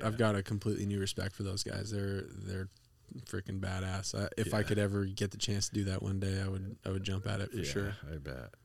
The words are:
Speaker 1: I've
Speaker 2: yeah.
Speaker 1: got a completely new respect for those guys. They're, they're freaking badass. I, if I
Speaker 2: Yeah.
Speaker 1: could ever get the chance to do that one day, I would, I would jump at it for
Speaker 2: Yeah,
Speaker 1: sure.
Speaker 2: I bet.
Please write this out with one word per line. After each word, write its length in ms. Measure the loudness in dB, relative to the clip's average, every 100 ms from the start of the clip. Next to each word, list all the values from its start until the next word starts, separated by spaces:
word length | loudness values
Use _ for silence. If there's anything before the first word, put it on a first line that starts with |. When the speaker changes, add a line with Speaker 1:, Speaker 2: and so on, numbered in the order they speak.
Speaker 1:
I've 80 | 0
Speaker 2:
yeah. 40 | 4
Speaker 1:
got 160 | 4 4
a 60 |
completely 420 | 2 0 2 2
new 140 | 2 0
respect 340 | 0 -2 -4
for 80 | -2
those 180 | -4 -2
guys. 280 | -2 -4 -2
They're, 340 | -2 0 -2 -4
they're 400 | -8 -6 -4 -6 -10 -20 -20 -14 -12
freaking 360 | -6 -6 -4 -2
badass. 540 | -2 -2 0 -2 -2 0
I, 80 | -2 0
if 160 | 2
I 60 | 4
Speaker 2:
Yeah. 40 |
Speaker 1:
could 140 | 4 4
ever 280 | 4 4 2
get 240 | 2 -2
the 80 | 0
chance 300 | 0 2 2
to 40 |
do 100 | 2
that 180 | 2 2
one 180 | 2 2
day, 220 | 2 2
I 40 | 0
would, 280 | -2 -4 -6
I 60 | -2
would 120 | -2
jump 220 | 0 -2 0
at 140 | -2
it 100 | -2
for 40 | -2
Speaker 2:
Yeah, 20 |
Speaker 1:
sure. 320 | 0 0 0 -4 -6
Speaker 2:
I 60 | -6
bet. 320 | -6 -8 -10 -16